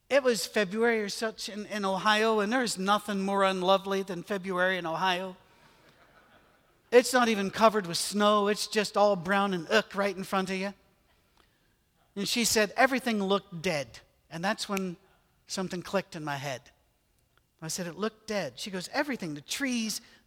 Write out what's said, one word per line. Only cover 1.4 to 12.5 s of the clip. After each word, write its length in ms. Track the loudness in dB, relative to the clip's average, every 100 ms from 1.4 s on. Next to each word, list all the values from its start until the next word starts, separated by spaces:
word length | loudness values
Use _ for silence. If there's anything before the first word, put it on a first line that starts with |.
| -10
in, 160 | -10 -8
in 180 | -4 -2
Ohio, 540 | 2 4 4 4 2
and 120 | 2
there's 260 | 2 0 -2
nothing 440 | 2 0 0 -2
more 220 | 0 2
unlovely 580 | 2 4 4 4 2 -4
than 200 | -4 -8
February 540 | -6 -6 -4 0 0 0
in 80 | -4
Ohio. 520 | -2 0 0 -4 -12 _ _ -20 _ _ _ _ _ _ _ _ _ _ _ _
It's 220 | 6 6
not 160 | 4 4
even 220 | 2 -2
covered 360 | 4 4 4 -2
with 100 | -4
snow. 500 | -4 2 4 4 2
It's 200 | 0 -2
just 300 | -2 0 4
all 180 | 4 4
brown 380 | 2 2 2
and 160 | -2 2
ick 260 | 2 2 -2
right 200 | -2 -4
in 80 |
front 260 | -4 -2 -2
of 80 | -4
you. 160 | -6 -8 _ _ _ _ _ _ _ _ _ _ _ _ _ -8
And 120 | -4
she 160 | 0
said, 300 | 2